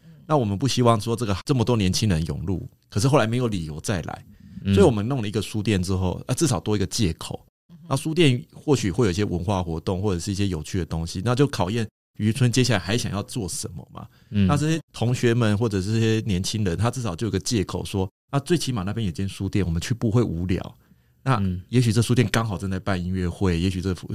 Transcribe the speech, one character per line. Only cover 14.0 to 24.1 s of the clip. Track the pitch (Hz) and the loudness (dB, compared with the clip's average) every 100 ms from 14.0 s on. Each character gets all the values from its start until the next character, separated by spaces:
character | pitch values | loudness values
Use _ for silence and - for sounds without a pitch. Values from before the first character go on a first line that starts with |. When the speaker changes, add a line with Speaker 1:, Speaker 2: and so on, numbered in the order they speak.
| - _ - | -18 _ -6
Speaker 2:
嗯。 | 104 98 | 2 4
Speaker 1:
那 | 147 | 4
这 | 151 | 2
些 | 160 - | 0 -4
同 | - 113 | -2 0
学 | 123 123 | 2 2
们 | 117 113 101 | 4 4 2
或 | 117 | 2
者 | 101 | 0
是 | 92 | 0
这 | 113 | 2
些 | 113 110 113 | 2 2 0
年 | 92 | -2
轻 | 95 110 | 0 -2
人， | 101 82 | 0 0
他 | 110 | 0
至 | 123 | -2
少 | 113 85 | -6 -4
就 | 113 | -2
有 | |
个 | 95 | -2
借 | - 120 | 0 0
口 | 90 90 82 | 0 -4 -4
说， | 101 95 _ _ | -2 -4 _ _
啊， | 139 | -4
最 | 139 170 | 0 0
起 | - | 0
码 | 120 | -4
那 | 90 | -2
边 | 107 107 | -2 -4
有 | |
间 | 80 98 | -4 -6
书 | - 98 | -4 -2
店， | 104 90 | 0 0
我 | |
们 | 85 | 0
去 | - | -2
不 | 113 117 | -2 2
会 | 107 | 2
无 | 101 85 90 | 2 0 -2
聊。 | 90 - - _ _ _ _ | -2 -4 -14 _ _ _ _
那 | 135 123 | -2 0
Speaker 2:
嗯。 | 95 90 92 | 0 -2 0
Speaker 1:
也 | 120 | 2
许 | 117 | 2
这 | 107 | 2
书 | 110 120 | 2 2
店 | 107 | 2
刚 | 113 113 | 0 -2
好 | 90 | -4
正 | 95 | -6
在 | 95 | -6
办 | 98 92 | -2 -2
音 | 87 | -2
乐 | 92 90 | -2 -2
会， | 82 98 85 | 0 0 2
也 | 92 | 0
许 | 92 | 0
这 | 92 | -2
书 | 87 - | -4 -4